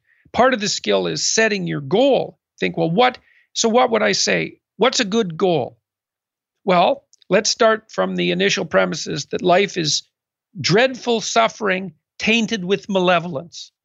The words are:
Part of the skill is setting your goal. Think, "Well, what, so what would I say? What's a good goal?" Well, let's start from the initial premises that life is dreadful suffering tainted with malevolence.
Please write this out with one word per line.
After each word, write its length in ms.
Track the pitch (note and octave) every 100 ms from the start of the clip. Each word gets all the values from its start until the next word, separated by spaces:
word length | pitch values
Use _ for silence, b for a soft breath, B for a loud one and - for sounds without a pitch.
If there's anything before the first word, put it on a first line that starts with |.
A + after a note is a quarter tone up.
| b b b
Part 220 | - B3+ B3+
of 60 |
the 80 | G3+
skill 380 | - G#3 G3 F3+
is 200 | D#3 -
setting 400 | - A3 G#3 E3+
your 140 | D#3
goal. 580 | C#3 F#3 C#4 A#3+ - - _ -
Think, 160 | F#3 F3
"Well, 140 | E3
what, 280 | F3 B3+ - b b b -
so 140 | A#3
what 220 | A3+ B3+
would 120 | A3+
I 100 | G#3+
say? 480 | F#3 - F3+ - - _ -
What's 240 | A#3 B3+
a 40 | G#3
good 320 | A3+ F#3+ E3
goal?" 420 | F#3+ D#3+ A#2+ _ _ _ _ _ _ _ _ _ G3+
Well, 400 | F3+ G3 C#4 _ _ -
let's 220 | F#3 G#3+
start 400 | - A3+ A3 _
from 260 | - F#3 F3+
the 140 | F3
initial 340 | F3 F#3+ - E3
premises 640 | F#3+ F#2+ - - - -
that 160 | -
life 340 | F3+ F3 G3+ F#3
is 260 | D#3 - - _ _ _ _ G3+
dreadful 600 | A#2+ F#3+ C4 A#3+ A#3+ A#3
suffering 720 | - A#3 A3+ - G#3 F#3 F#3+ - _ -
tainted 460 | - A3+ G#3+ A3 F3
with 240 | G3 -
malevolence. 840 | F#3+ F3+ F3 F3 C3+ E3+ - - _